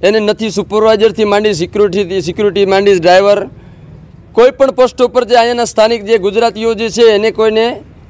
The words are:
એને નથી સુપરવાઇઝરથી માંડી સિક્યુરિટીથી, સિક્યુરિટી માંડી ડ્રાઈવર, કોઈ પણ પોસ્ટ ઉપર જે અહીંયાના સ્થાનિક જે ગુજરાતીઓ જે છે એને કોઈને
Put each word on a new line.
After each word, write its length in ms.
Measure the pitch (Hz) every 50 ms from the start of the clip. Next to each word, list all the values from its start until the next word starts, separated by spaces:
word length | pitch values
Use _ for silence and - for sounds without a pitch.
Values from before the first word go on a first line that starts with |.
| -
એને 180 | 185 214 220
નથી 300 | 214 202 214 - 220 220
સુપરવાઇઝરથી 720 | 175 190 202 - 196 214 214 220 220 214 214 226 202 175 220
માંડી 300 | 208 202 202 214 214 202
સિક્યુરિટીથી, 640 | 151 165 180 - 208 208 208 170 196 208 170 185 196
સિક્યુરિટી 460 | 160 156 175 - 214 208 180 202 196
માંડી 320 | 190 190 196 202 202 196 180
ડ્રાઈવર, 500 | 160 175 180 185 196 202 202 202 - 262 - - - - - - - - - - - - - - - - -
કોઈ 180 | - 233 254
પણ 200 | 269 - 269 269
પોસ્ટ 320 | 269 247 254 240 - - 247
ઉપર 220 | 240 - 254 247
જે 100 | 196 240
અહીંયાના 280 | 240 226 240 240 240 240
સ્થાનિક 400 | 202 - - 214 220 233 233 202
જે 140 | 196 226 220
ગુજરાતીઓ 560 | 175 202 196 214 233 233 185 208 226 226 226
જે 160 | 202 226 226
છે 120 | 180 226 233
એને 280 | 226 214 202 214 220
કોઈને 460 | 202 - 220 220 214 220 226 233 254 403 - - - - - -